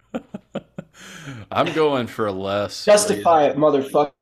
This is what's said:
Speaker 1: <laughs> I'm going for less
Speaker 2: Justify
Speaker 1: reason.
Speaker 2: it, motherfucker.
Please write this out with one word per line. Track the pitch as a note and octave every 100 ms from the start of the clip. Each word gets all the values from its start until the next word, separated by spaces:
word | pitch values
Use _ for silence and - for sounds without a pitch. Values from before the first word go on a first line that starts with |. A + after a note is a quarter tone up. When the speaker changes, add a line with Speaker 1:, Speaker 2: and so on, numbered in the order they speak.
| _
Speaker 1:
<laughs> | - - - _ - - - - - - F3 D3 B2 G2+
I'm | G2 D3
going | D3+ D#3 C3+ A2+
for | - G#2+
less | F#2+ G2 G2+ G2+ - -
Speaker 2:
Justify | G#3 G#3 - F3 D#3+ C#3
Speaker 1:
reason. |
Speaker 2:
it, | C#3+
motherfucker. | D3+ C#3+ C3 D3+ D3 _